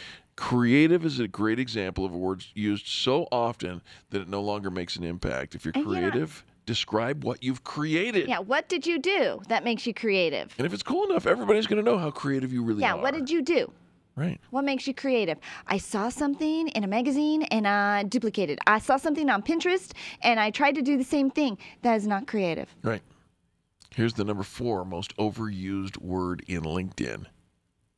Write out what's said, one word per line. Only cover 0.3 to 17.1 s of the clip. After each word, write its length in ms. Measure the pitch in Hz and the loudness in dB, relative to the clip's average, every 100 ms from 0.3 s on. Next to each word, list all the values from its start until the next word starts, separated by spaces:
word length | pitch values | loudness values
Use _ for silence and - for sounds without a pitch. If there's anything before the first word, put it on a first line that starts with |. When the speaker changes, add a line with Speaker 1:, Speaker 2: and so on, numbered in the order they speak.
| - | -10
Speaker 1:
Creative 680 | - 123 120 139 160 175 | 0 2 6 6 6 4
is 140 | 165 131 | 2 -2
a 80 | 107 | -2
great 320 | 95 107 117 | 0 0 0
example 460 | 127 110 95 90 | -2 -2 -4 -2
of 100 | 95 | -4
a 20 | 87 | -2
word 280 | 92 95 - | -2 -4 -8
used 320 | 104 104 101 - | -4 -2 -2 -2
so 400 | - 127 135 - | -2 2 2 2
often 500 | 123 117 117 87 87 - - _ | 0 0 -2 -8 -8 -14 -20 _
that 100 | 101 | -8
it 60 | 87 | -4
no 120 | 101 | -4
longer 300 | 104 104 98 | -2 -4 -4
makes 240 | 90 87 | -4 -6
an 80 | 85 | -6
impact. 540 | 85 87 - 65 71 - | -6 -4 -4 -4 -6 -8
If 80 | |
you're 80 | - | -4
Speaker 2:
And, 100 | 269 | -2
you 60 | 311 | 0
know 40 | 370 359 | 0 0
Speaker 1:
creative, 340 | 135 156 - - _ | 0 -2 -8 -20 _
describe 600 | - 117 - 107 117 147 | -6 -4 0 0 0 -2
what 180 | 120 123 | -4 -4
you've 220 | 127 131 | -4 -6
created. 640 | - 147 156 160 226 208 208 | -8 -6 -2 0 0 0 0
Speaker 2:
Yeah, 100 | 190 | -2
what 300 | 190 285 311 | 0 -2 0
did 180 | 349 349 | -2 -2
you 140 | 330 | 0
do 420 | 349 392 208 - 196 | 0 2 2 0 -2
that 160 | 226 | -2
makes 200 | 240 220 233 | 0 -2 -2
you 40 | |
creative? 640 | 196 226 190 165 123 65 - | -2 2 4 4 0 -4 -4
Speaker 1:
And 80 | |
if 80 | 156 | -2
it's 120 | 202 | -2
cool 200 | - 320 403 | -2 0 2
enough, 160 | 359 - | 4 4
everybody's 400 | 247 202 214 220 | 4 4 4 4
gonna 160 | 214 | 2
know 160 | 226 208 | 4 4
how 140 | 156 | 0
creative 400 | - 139 135 127 | -2 -2 0 0
you 100 | 127 | 0
really 200 | 117 107 | 0 2
Speaker 2:
Yeah, 120 | 196 | 2
Speaker 1:
are. 80 | 92 | 2
Speaker 2:
what 100 | 269 | 0
did 140 | 320 262 | 0 0
you 140 | 330 | 0
do? 300 | 269 302 - - _ _ _ | 4 2 2 -4 _ _ _
Speaker 1:
Right. 260 | - 175 - - | -4 -4 -4 -6
Speaker 2:
What 140 | 262 | -2
makes 240 | 277 269 285 | 0 0 -4
you 60 | |
creative? 440 | 254 277 240 175 151 - - - | -4 0 2 2 -2 -8 -12 -4
I 100 | 190 | -4
saw 300 | - 208 226 | -2 -4 -4
something 600 | 247 294 285 311 320 320 | -2 -2 0 -2 0 -2
in 140 | 220 | -2
a 60 | 196 | -2
magazine 560 | 220 254 | 0 0